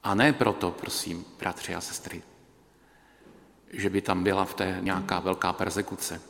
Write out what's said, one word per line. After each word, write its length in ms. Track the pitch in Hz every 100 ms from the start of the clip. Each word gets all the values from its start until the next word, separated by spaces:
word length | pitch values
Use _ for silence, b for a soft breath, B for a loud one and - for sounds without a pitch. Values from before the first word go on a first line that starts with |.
A 120 | 104 98
ne 180 | 139
proto, 380 | 143 110 98 90
prosím, 540 | - - - - 85 85 -
bratři 360 | 95 87 - 87
a 60 |
sestry, 420 | - - - 85 - - - - _ B B B B B B B B - -
že 200 | - 101
by 120 | 95
tam 220 | - 90
byla 220 | 95 95 92
v 80 |
té 240 | - 95 92
nějaká 380 | 95 95 95 90
velká 340 | 87 92 92
perzekuce. 680 | 90 92 101 101 95 - 78